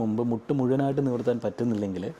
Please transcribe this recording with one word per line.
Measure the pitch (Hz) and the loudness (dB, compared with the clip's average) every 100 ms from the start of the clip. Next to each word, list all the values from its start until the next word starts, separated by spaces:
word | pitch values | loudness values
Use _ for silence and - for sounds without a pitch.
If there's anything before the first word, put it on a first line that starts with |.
മുമ്പ് | 113 110 120 | 0 0 0
മുട്ട് | 113 - 143 | 0 0 0
മുഴുവനായിട്ട് | 127 131 139 139 135 | 2 2 2 0 0
നിവർത്താൻ | 120 117 120 | 0 0 0
പറ്റുന്നില്ലെങ്കിൽ, | 107 95 120 104 101 92 98 | -2 -2 0 0 -2 -4 -6